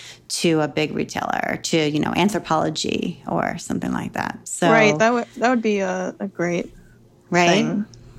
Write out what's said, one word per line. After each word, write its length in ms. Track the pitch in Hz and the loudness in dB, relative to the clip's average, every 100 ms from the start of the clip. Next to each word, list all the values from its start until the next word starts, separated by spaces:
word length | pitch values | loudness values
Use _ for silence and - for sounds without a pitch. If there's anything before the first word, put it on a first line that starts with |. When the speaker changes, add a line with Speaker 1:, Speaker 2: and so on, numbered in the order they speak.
| - - - | -20 -18 -8
Speaker 1:
to 340 | - 170 156 | 0 2 4
a 60 | 147 | 2
big 260 | 156 156 | -2 -2
retailer, 640 | - - - - - - - | -4 -4 -4 -2 -2 -4 -4
to, 260 | - 160 151 | 0 0 2
you 100 | 151 | 0
know, 120 | - | 0
Anthropologie 1040 | - 202 170 - 156 160 - - - - - - | 2 2 0 0 0 0 -2 -4 -2 -4 -6 -4
or 300 | 170 50 170 | -2 -2 -6
something 340 | - - 64 | -6 -4 -2
like 220 | - - | -4 -4
that. 240 | - - - | -6 -6 -8
So 260 | - - 175 | -10 0 4
Speaker 2:
Right. 260 | 226 214 202 | 6 4 4
That 120 | 226 | 2
would, 140 | 247 - - | 2 -4 -2
that 120 | 233 | 0
would 140 | 247 | 2
be 160 | 220 202 | 0 0
a, 340 | 190 185 185 - | -2 -2 -6 -8
a 80 | 202 | -8
great 440 | - 170 175 - - - - - _ - | -4 -2 -2 -6 -14 -20 -20 -20 _ 0
Speaker 1:
Right. 180 | 175 175 | 4 6
Speaker 2:
thing. 360 | 190 160 202 - - - | 4 2 -2 -4 -10 -20